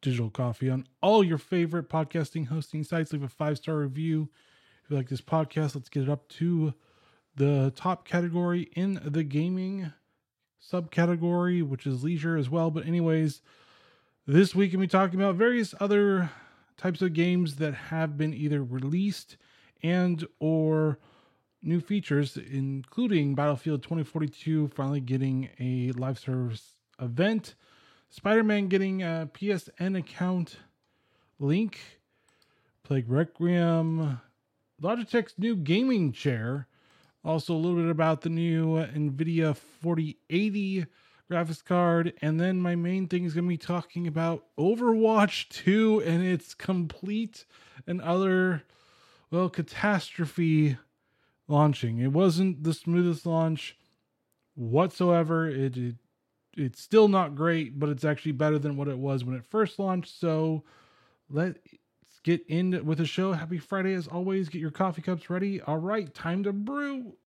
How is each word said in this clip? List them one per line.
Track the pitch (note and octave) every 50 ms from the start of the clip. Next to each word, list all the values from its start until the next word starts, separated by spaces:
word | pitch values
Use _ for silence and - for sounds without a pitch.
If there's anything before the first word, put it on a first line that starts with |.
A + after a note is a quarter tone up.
Digital | - C#3 B2+ A#2+ A#2+ A2
Coffee | G2+ - C3 B2 A#2 - C3 C3
on | B2+ C3 B2+ _ _ _
all | - F#3 G#3+ A3 G3+
your | F3 D#3+ D3
favorite | - _ - F3+ E3+ E3 D#3+ F3 D#3 -
podcasting | - D#3+ D#3+ C#3+ - F3 D3+ - - E3 D#3 A#2+
hosting | C#3+ D#3+ C#3+ - - D#3 D3+
sites. | - - E3 D#3+ D3 -
Leave | D3 C#3
a | C3
five-star | - _ D#3+ D3+ D3+ C#3 - - D#3+
review. | D3+ D3 C#3 C3 C#3+ D#3+ E3 D#3+ D#3 D#3 D3 _ _ _ _ _ _ _ _ _ _ _
If | _
you | D3
like | C#3 B2+ A#2+
this | C#3 B2
podcast, | - - - D#3+ D#3 - - D#3 D#3 D3 -
let's | C#3+ B2 -
get | - D3 C3+
it | C3
up | D3 C#3 _ _
to | - - D#3+ E3+ F3 E3 D#3 D3+ C3 _ _ _ _ _ _ _ _ _ _ _ _
the | C#3 C#3 C#3+ D3 C#3 C3+ C3+ C3
top | - - F3+ F3+ E3+ -
category | - - F3 F3 F3 E3 F3 F3 F3 F3 F3 F3+ - -
in | F3 F#3 G3 G3 F#3 -
the | D3 C#3+ D#3+ D#3+
gaming | C#3+ C3+ D3 D#3 F3 F#3 F#3 F#3 F#3 G3 G3 F#3 D#3+ C#3+ _ _ _ _ _ _ _ _ _ _ _ _ _
subcategory, | _ - - F3+ E3+ D#3+ - - E3+ E3+ F3 E3+ E3 F3 F3 F3 F3 F3+ F3+ F3+ E3
which | C#3+ C3+ B2+ -
is | C#3+ C3 B2 B2+
leisure | D3+ F3 E3 D3 E3 E3
as | D#3+ C#3+ B2+
well. | C#3+ E3+ E3 E3 D#3
But | D#3 - E3
anyways, | E3+ F3 E3+ E3 D#3+ D#3+ D#3 D#3 C#3+ - _ _ _ _ _ _ _ _ _ _ _ _ _ _ _ _ _
this | - C#3 E3 G3+ F#3 -
week | F3+ G3+ F#3+ E3+
we'll | F#3
be | F#3+ F3
talking | - F#3+ G3 F#3+ E3+ F#3
about | G3 G3+ F#3
various | E3+ A3 A#3+ B3 A#3+ A3+ F#3 - -
other | G3 G3+ G#3 G#3 G#3 G3+ G3 F#3+ F3+ D#3 - - - - _ _ _ _ _
types | _ - F#3 F3+ - F#3+
of | F#3 D#3+
games | D#3+ E3+ F3+ F3+ F3+ F3+ D#3+ C#3+
that | C#3 D#3 D3+ C#3
have | - - - D#3+ D#3+ D#3+ D#3 D3 C#3+
been | D#3 D#3 D#3
either | - D3+ D3 D3 C#3+ C#3
released | A#2+ B2 C3 B2+ C#3 D3+ F3 G3 G3+ G3 - - _ - _ _ _ _ _ _ _ _ _
and | - D#3+ F3 F3+ F3+ F3+ F3 D#3 D#3+ - _ _
or | D3+ D#3 D#3+ D#3+ D#3 D#3 D#3 D#3 D#3 D#3 C#3 - _ _ _ _ _ _ _ _ _ _ _ _ -
new | D#3 E3 F3
features, | D#3 - G#3 G#3 - - D3+ C#3+ D3 C3+ -
including | - - - C3+ C#3 C3+ C3+ C#3 C3+ C3 - - - B3 A#3+ G#3 E3 D3 C#3+ C#3
Battlefield | C3 C#3+ D3 D3 B2 - D#3+ D3+ C#3+ -
twenty | - E3 E3 D3+
forty-two | - - E3 D#3 D3 - - - D#3+ D#3 D#3 D3+ C#3+ -
finally | - C#3 C3+ C#3+ D3
getting | C3 B2 C3 C3 C3 C3+ C3 C3 C3 B2+ - _
a | B2+ B2+ B2+ B2+ B2 B2+ B2+
live | A#2+ B2+ C3 C3+ A#2+
service | - - C3 B2+ B2 A#2+ A2+ A2 - - _ _ _ _ _ _
event, | B2+ A#2+ A#2 B2 F3 G3+ A3+ A3 - - - _ _ _ _ _ _ _ _ _ _ _
Spider-Man | _ - - G3 G#3+ A3 A3+ G#3+ G#3+ G#3 G3+
getting | F#3+ F#3 F#3+ F#3+ F#3+ F#3+ F#3+ F#3
a | E3+ E3 E3 D#3+ D3+ _
P | - - G3+ G3+
S | F3+ - - - -
N | F3 F#3 F#3+
account | F#3 D#3+ - - - F3 F3+ F#3 F3+ E3+ - - - - _ _ _ _ _ _ _ _ _ _ _ _ _ _ _
link, | C#3+ C#3 D3+ F#3 A3+ G#3+ - - - - - _ _ _ _ _ _ _ _ _ _ _ _ _ _ _ _ _ _
Plague | - C#3+ C3+ B2 A2+
Requiem, | B2 C#3 E3+ D#3+ - - E3 F3 F3+ F3 F3 E3+ E3 E3 E3 D#3+ D#3+ D#3+ D#3+ D3 C3+ A#2+ - _ _ _ _ _ _ _ _ _ _ _ D3
Logitech's | F3 A3 A#3+ A#3 - - A#3+ A3+ - - -
new | F#3 A#3 A#3
gaming | F#3+ D#3 C#3 E3 G3+ B3 C4 B3+ G#3+ F3+ C#3+
chair, | A2+ - - D3 B2+ A2+ A2 A#2+ C3 C#3+ C3 _ _ _ _ _ _ _ _ _ _ _ _
also | D#3+ D#3+ D#3+ D3+ - E3+
a | D#3+
little | D#3+ F3 F3 E3+
bit | E3 E3
about | E3 D3+ E3 D#3+ D#3+ D3+ -
the | E3+
new | E3 E3 E3+ E3+ E3 D#3+ E3 D#3+ D#3+ D#3+
NVIDIA | D#3+ - C#3+ D3+ D3+ D3 C3+ C3+ D#3+ D#3+ E3+ E3 D#3+ D#3 D3
forty | - - - - _ D3+ E3+ E3+ E3 D#3+ D3+ C#3+ _ _ _
eighty | - F3 G#3 G#3+ G3 G#3 G3+ F#3+ F#3+ F#3+ E3 C#3 _ _ _ _ _ _ _ _
graphics | F3+ E3+ E3+ D#3+ E3 - -
card, | - F#3 F3 F3 F3 E3+ E3+ E3+ E3+ E3+ -
and | - D3+ D#3 D#3+
then | E3+ F#3 F#3+ F#3
my | F3+ F3 F3
main | F3 E3+ F3 F#3 F#3+ F#3+
thing | E3+ - F3+ F3
is | F3 D3+
gonna | E3 F3
be | F3+ F3
talking | D#3+ - - F3 F3 - - - E3+ F3 E3+
about | D3+ D#3+ D#3+ E3 E3+ D#3 - _ _ -
Overwatch | D3 F3+ A3+ A#3 B3 A#3+ A3+ A3 A3 A3 A3 G#3+ G3+ G3+ - - - _
two | - - - - F#3+ G#3+ A3 A3 G#3+ G#3+ -
and | E3 E3 E3+ F#3
its | F#3 F#3 E3 - - -
complete | _ - - F#3 F#3 F3 D#3+ - - - F#3+ G#3 A3 A#3 G#3+ - - - _ _ - - - - - C3+
and | - F3 F3+ -
utter, | D#3+ E3+ F#3 G3 F#3+ F#3+ F#3 F#3 F#3 F3+ D3+ - _ _ _ _ _ _ _ _ _ _ _ _ _
well, | - E3+ F#3 F3+
catastrophe | - - D#3+ - - - - D#3 G3+ F#3 - - - - E3+ C#3+ - - E3+ E3 D#3 D#3 D3+ D3 C3+ B2 - _ _ _ _ _ _ _ _ _ _ _ _ _
launching. | D3 C#3+ D3+ D3+ C#3+ - - A#2+ A2+ A#2
It | B2 C3+ C#3
wasn't | D#3 F#3+ F#3+ D#3+ E3 F#3+ F#3+ F3+ C3+ D3+
the | E3 D#3+
smoothest | - - E3+ E3+ F3 F3 F3 E3+ D3 -
launch | E3+ E3 D#3+ E3 D#3+ D#3+ C#3+ - - - _ _ _ _ _ _ _ _ _ _ _ _ _ _ _ _
whatsoever. | - B2 A2+ A#2 C#3+ F3 F#3 - - F3+ F3+ F3 E3+ E3 D#3 E3 E3 D#3+ D#3+
It, | C#3+ C3+ C3+ C3+ B2
it, | B2+ B2 A#2+ A#2 A#2 _ _ _ _ _ _ _ _ _ _ _
it's | - D3 C3 A2+ -
still | - - - A3 A3 G#3+
not | G3 F#3+ F3+ D#3 C#3+
great, | C#3 D#3 E3+ E3 E3 D#3 B2 B2+ C#3+
but | C#3+ D3
it's | D3 B2+ -
actually | D3+ D3+ C#3+ - D#3+ D3
better | B2+ D#3 D3+ D3+ D3+
than | C#3+ D3+ C#3+
what | C#3 C#3+ C#3+
it | C3+
was | B2+ C3 C#3 C3+ C3 B2
when | B2 C3
it | B2+ A#2
first | _ - G#3+ A3 F#3+ - -
launched. | G3+ F#3+ F#3 F3+ E3+ - - -
So | - E3+ D#3+ D#3 D#3+ D#3+ D#3+ D#3 D3+ _ - - _ _ _ _ _ _ _ _ _ _
let's | C#3+ D3 E3 - - - _ - - _ _ _ _ _ _ _ _ _ _
get | - E3+ E3+ F3
in | - D#3 E3 F3+ F#3 F3+ F3+ -
with | D3+ D#3+ D3
the | E3
show. | D3 - - F#3 F#3+ F#3
Happy | D#3+ D#3 D#3+ F3 E3+
Friday, | C#3+ - - F#3+ F#3 F#3+ F#3+
as | F#3 E3
always. | - - F3 F#3 F#3+ F#3+ F#3+ F#3+ D#3+
Get | - F3 D#3
your | D#3+
coffee | D3 - F#3+ F#3+ E3+ E3+ D#3+
cups | - F#3 E3 - -
ready. | F3+ F#3 F#3+ G3+ G3 F#3
All | - - D3+ D#3+
right, | D#3+ F#3 G#3 A3 G#3 D3 -
time | - - E3 E3+ F#3+ G3+
to | G3+ G3
brew. | G3+ G#3 G#3+ C#4 C#4+ D4 C#4+ C#4 C4+ B3+ G#3+ F#3+ _ _